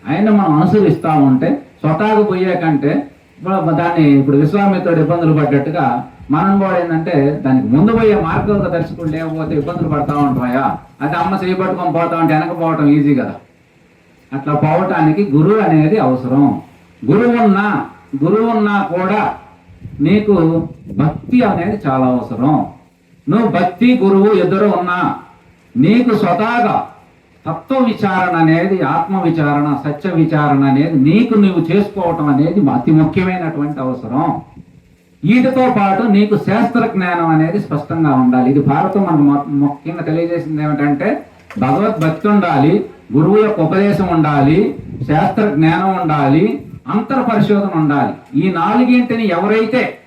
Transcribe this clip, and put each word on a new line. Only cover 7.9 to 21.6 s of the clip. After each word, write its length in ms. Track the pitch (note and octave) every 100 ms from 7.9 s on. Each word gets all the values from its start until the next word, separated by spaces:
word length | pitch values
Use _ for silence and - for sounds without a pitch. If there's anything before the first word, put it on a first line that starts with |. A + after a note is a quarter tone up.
| A3+
పోయే 200 | A3 G3+ D#3+
మార్గదర్శకుడు 840 | E3+ - G3+ F3+ F3 D#3 - D#3+
లేకపోతే 380 | D#3 D#3+ D#3 D#3 D3
ఇబ్బందులు 280 | C#3 F3 D#3+
పడతా 200 | D3 C#3+ D3 C#3
ఉంటాయా? 400 | B2+ B2 B2+ - - - _
అది 140 | D3 F3
అమ్మ 160 | F#3 F#3+
చేయి 140 | F#3 F#3
పట్టుకొని 300 | F#3+ F3 E3+ D#3+
పోతా 180 | E3 E3
ఉంటే 120 | D#3+
వెనక 180 | D#3 D#3+ E3+
పోవటం 260 | E3 D#3 D3 D3
ఈజీ 160 | C#3+ C3
కదా. 140 | G#2 G2 _ _ _ _ _ _ _ _ _ C3+
అట్లా 180 | D3 D3
పోవటానికి 600 | D#3 E3+ F#3 F3 D#3+ D#3 G3+ C#3
గురువు 240 | E3+ G#3+ F#3+
అనేది 320 | D#3 D3+ G#3+ C3
అవసరం. 400 | B2+ B2 C3+ C#3 G#2 - - _ _ A2
గురువు 260 | F#3+ A#3+ A#3 G#3+
ఉన్నా, 180 | G3 G#3 - - - - C#3
గురువు 260 | D#3+ G#3 A#3 A3
ఉన్నా 200 | G#3 G3+ -
కూడా 260 | F3 F#3 G#3 - - - - _ - - - D3
నీకు 280 | G#3 G#3 F#3+ D#3+ E3 D#3+ - - -
భక్తి 380 | D#3 - - B3 A3
అనేది 240 | F#3